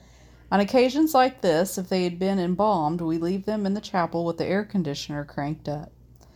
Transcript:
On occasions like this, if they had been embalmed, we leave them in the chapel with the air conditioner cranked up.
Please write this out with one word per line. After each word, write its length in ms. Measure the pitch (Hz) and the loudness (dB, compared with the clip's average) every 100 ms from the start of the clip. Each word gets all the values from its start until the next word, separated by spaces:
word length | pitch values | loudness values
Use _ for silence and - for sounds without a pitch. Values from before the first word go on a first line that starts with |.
| - - - - - | -20 -20 -20 -20 -2
On 80 | 285 | 0
occasions 560 | - 262 254 269 311 262 | 2 4 4 4 4 4
like 260 | 254 262 | 4 2
this, 380 | 190 156 190 - | 2 2 2 -2
if 100 | 185 | -2
they 140 | 190 | 0
had 160 | 180 175 | 0 0
been 180 | 190 196 | 0 0
embalmed, 640 | 175 180 214 185 151 170 | 0 0 2 2 0 -2
we 160 | 165 165 | -2 -2
leave 280 | 170 196 196 | -2 -2 -2
them 200 | 214 196 | -2 -2
in 80 | |
the 80 | 202 | -2
chapel 420 | - 190 170 170 | -2 -2 0 -2
with 140 | 170 165 | -2 -2
the 80 | 151 | -2
air 180 | 190 | -2
conditioner 600 | 214 202 151 147 - 147 147 | -2 -2 -2 -4 -8 -8 -8
cranked 420 | - 143 156 - | -6 -6 -6 -8
up. 240 | 147 143 - - - - | -8 -10 -18 -20 -20 -20